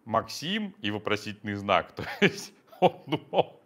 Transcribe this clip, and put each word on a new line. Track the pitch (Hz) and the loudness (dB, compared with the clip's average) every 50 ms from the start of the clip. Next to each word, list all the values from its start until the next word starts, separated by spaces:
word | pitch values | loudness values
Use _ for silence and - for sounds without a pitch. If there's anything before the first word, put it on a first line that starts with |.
| _ | _
"Максим?" | 120 110 113 104 - - - 139 165 196 220 214 196 - _ | 0 0 0 0 -2 -10 -8 -6 -4 -4 -4 -4 -6 -10 _
и | - 104 | -4 -4
вопросительный | 104 104 104 104 104 104 - 110 101 - - 107 101 | -4 -2 0 0 -2 -2 -2 -8 -12 -8 -6 -6 -6
знак. | 101 101 101 98 87 78 - | -4 0 4 4 4 2 0
<laughs> | - | -8
То | - - - - - | -10 -8 -8 0 2
есть | - 185 - - - - - _ _ _ - - | 2 2 2 0 -12 -16 -18 _ _ _ -2 2
он | 185 175 - - - | 2 2 2 2 -6
думал | - 147 147 - - - 185 - - - - _ | -4 -4 -4 -4 -2 0 0 0 0 -4 -20 _